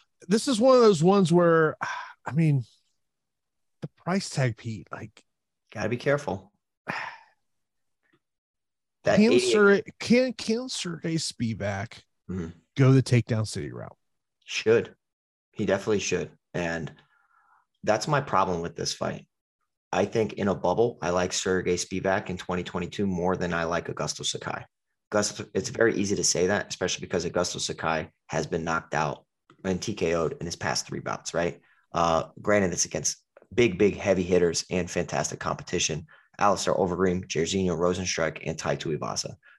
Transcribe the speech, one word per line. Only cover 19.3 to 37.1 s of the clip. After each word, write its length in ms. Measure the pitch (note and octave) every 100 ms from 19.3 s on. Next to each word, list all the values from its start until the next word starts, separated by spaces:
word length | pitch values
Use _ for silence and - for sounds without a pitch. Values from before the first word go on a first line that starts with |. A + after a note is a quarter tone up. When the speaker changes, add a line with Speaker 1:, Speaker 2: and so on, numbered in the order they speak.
| _ _ _ _ _ _
Speaker 2:
I 140 | F2+ G2+
think 280 | A#2 G#2
in 140 | - G2+
a 80 | F2
bubble, 420 | F2+ F2+ A#2 -
I 80 | E2+
like 240 | F2+ F#2
Sergey 420 | - G2 F#2 F2+ F2
Spivak 540 | - F#2 F#2+ G2 -
in 80 | F2+
twenty 260 | - F2+
twenty-two 420 | E2+ F2+ F2 - G2+
more 300 | F2+ F2+ F2+
than 180 | F2
I 120 | E2+ E2
like 220 | E2+ D#2+
Augusto 380 | D#2 D2+ - -
Sakai. 400 | - E2+ D#2+ - _ _ _ _
Augusto, 380 | G#2 G#2 - G2+
it's 160 | G2 -
very 240 | - A2+ -
easy 200 | G2 F#2+
to 80 |
say 240 | D#2+ D#2+ F#2
that, 220 | G2+ -
especially 320 | - F2+ -
because 240 | F2+ F2+ E2
Augusto 340 | F2 F2+ -
Sakai 500 | - E2 D#2+ D#2+ D#2+ _ -
has 200 | D#2 D2+
been 160 | F2
knocked 300 | E2 E2 -
out 320 | D2 D2+ - _ _ _ _ F#2+
and 160 | F2+
T 120 | -
K 220 | G2 E2 E2+
O'd 220 | D#2 -
in 60 | E2+
his 100 | -
past 320 | - B1 -
three 140 | D#2
bouts, 320 | A#1+ G1+ -
right? 260 | D#2+ F2 - _ _ _
Uh, 300 | E2+ E2+ D#2+ - -
granted, 300 | G#2 G#2 F#2+
it's 140 | E2+ -
against 320 | E2 - - _ _ _
big, 240 | F#2+ A#2+ F2+
big 200 | G#2 -
heavy 260 | G#2 F#2
hitters 400 | F2 F2+ F2 D#2 -
and 200 | F#2 E2+
fantastic 500 | F2+ D#2+ C#2+ D2+ -
competition. 640 | D#2+ - - F2 - D#2 - _ _ -
Alistair 340 | G2+ F#2 -
Overeem, 520 | - F#2 F2 F#2